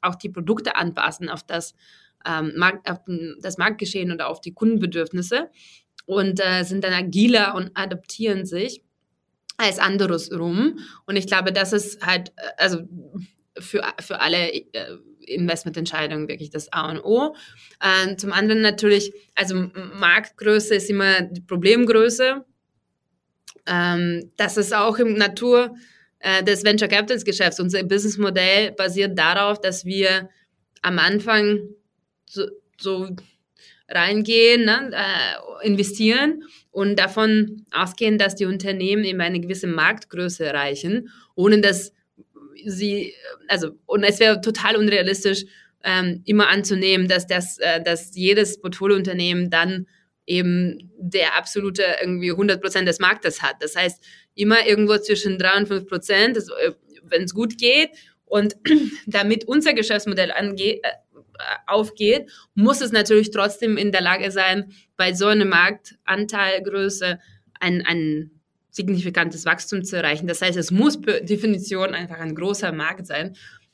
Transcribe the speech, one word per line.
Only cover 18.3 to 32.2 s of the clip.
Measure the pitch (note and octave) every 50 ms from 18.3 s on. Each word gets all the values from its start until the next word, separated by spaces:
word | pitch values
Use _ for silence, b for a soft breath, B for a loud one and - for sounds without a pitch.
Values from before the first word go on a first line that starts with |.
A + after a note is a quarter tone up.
anderen | F3 G3 G#3 G#3+ A3 A3
natürlich, | A3 G#3 G#3 G#3+ G#3+ G#3 G3+ G#3 G#3 - B B B B _
also | - F#3+ F#3 F#3
M-, | F#3 F3+ F3+ - F#3+ F3+ - -
Marktgröße | G3 F#3+ E3+ F3 A3 G#3+ - _ - G#3 G#3+ G#3+ G#3 G#3+ G#3+ G#3+
ist | F#3+ F#3+ G#3
immer | G3+ G3 G3 F#3+ F#3+ F#3
die | F3 - F3 -
Problemgröße. | - - F#3 F3 F3 G3 A#3 A#3+ B3 A3 A3 A3 A3+ A#3+ A3+ B3+ B3+ C4 C4+ C#4 - _ _ _ _ _ _ _ _ _ _ _ _ _ _ _ _ _ _ _ _ - - _ _
Ähm, | - F3+ F3 F3 F3 F3 F3 F3 F3 E3+ E3+ E3+ - _
das | - G#3 G3+ F#3+ G#3+
ist | G3 F#3+ A3
auch | G#3 G#3 A3+ A3 B3
im | A#3+ A3 G#3
Natur, | G#3+ G3+ G3 G3 - A#3+ B3 B3 B3 B3 A#3 A#3+ B B B B B B B B _
äh, | - F#3+ F#3+ F#3+ F#3
des | G#3 G3+ G3
Venture | G3+ G#3 G#3+ G#3+ G#3+ F#3
Capitals | G3+ G#3 G#3+ G#3+ B3+ A3 -
Geschäfts. | G3+ F3+ - F#3 E3+ E3 -
Unser | F3+ F3+ F#3+ F#3 F#3+
Businessmodell | F#3 G3 G3+ G3+ G#3+ - G3+ G#3 F#3+ F3+ F#3 F3+ F#3 G3 G#3 G#3+ F#3+
basiert | - - F#3+ F#3 F3 G3 G3 G3 F#3 E3
darauf, | D#3 E3 F3+ G3 G3+ G#3 G#3 G#3
dass | F#3+ F#3+ F#3 F#3 F3+
wir | F3+ F#3+ G3 F#3+ F#3 F#3+ F#3+ F#3+ b b b b b _ _ _ _ _ _
am | - F3+ F3+ E3
Anfang | D#3+ F3+ G3+ G#3 G#3 A#3 A3 G#3 G#3 G#3 G#3 G3+ - - - _ _ _ _ _ _ _ _ _